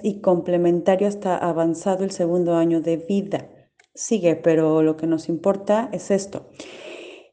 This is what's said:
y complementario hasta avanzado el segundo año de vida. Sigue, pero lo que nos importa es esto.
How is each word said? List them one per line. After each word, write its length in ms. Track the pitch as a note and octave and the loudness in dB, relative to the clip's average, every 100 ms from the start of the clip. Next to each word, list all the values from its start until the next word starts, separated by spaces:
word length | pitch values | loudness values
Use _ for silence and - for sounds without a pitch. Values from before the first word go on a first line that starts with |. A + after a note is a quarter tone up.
y 160 | G#3+ G3+ | -4 0
complementario 880 | - F3 F3 F3 F3 F3 E3+ F#3 G3+ | 2 2 2 2 2 2 2 2 2
hasta 280 | G3+ G3+ E3+ | -2 -2 -2
avanzado 680 | F3 D#3+ E3 E3 G3 F#3 | 0 0 0 0 -2 -2
el 80 | F#3+ | -2
segundo 420 | G3 E3+ F3+ E3+ | -2 0 2 2
año 260 | E3 E3 E3 | 2 2 2
de 180 | E3 E3 | 0 -2
vida. 500 | E3 G3 - C#3 - - _ _ _ - | 0 -2 -2 -6 -8 -20 _ _ _ -14
Sigue, 380 | - A3 E3+ | -2 2 2
pero 480 | D#3+ E3+ D#3+ D#3 D#3+ | 2 2 4 4 4
lo 140 | D#3 D#3 | 2 2
que 100 | D#3+ | -2
nos 220 | D#3+ - | -2 -2
importa 600 | E3 G3 G3 G3+ G#3+ A#3+ | -2 0 0 0 0 0
es 180 | F#3 - | -6 -2
esto. 380 | G3 - - - - - - - - - - - | -2 -2 -10 -14 -18 -18 -18 -18 -18 -18 -20 -20